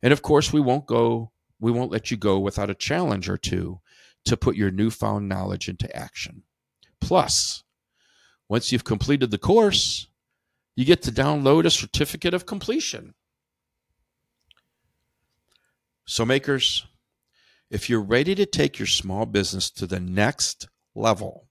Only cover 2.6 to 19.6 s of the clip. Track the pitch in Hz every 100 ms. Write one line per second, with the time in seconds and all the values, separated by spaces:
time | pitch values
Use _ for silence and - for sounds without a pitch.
2.6 | 101 101 - 151 175 101 95 95 - 90
3.6 | 87 92 _ _ _ _ - 117 127 95
4.6 | 101 92 110 107 107 104 101 95 95 92
5.6 | - 92 - - - - - - _ _
6.6 | _ _ _ _ - 185 - - - -
7.6 | _ _ _ _ _ _ _ _ _ 107
8.6 | - 123 - 107 - 143 127 104 - 214
9.6 | 214 - - - - _ _ _ _ _
10.6 | _ - 131 170 - 113 135 151 135 156
11.6 | 165 - 107 - 147 160 175 180 - 202
12.6 | - 262 - 110 - _ _ _ _ _
13.6 | _ _ _ _ _ _ _ _ _ _
14.6 | _ _ _ _ _ _ _ _ _ _
15.6 | _ _ _ _ - - 113 135 143 135
16.6 | - - - _ _ _ _ _ _ _
17.6 | _ 107 - 117 101 120 151 196 196 -
18.6 | 147 - 101 - 95 95 113 104 92 95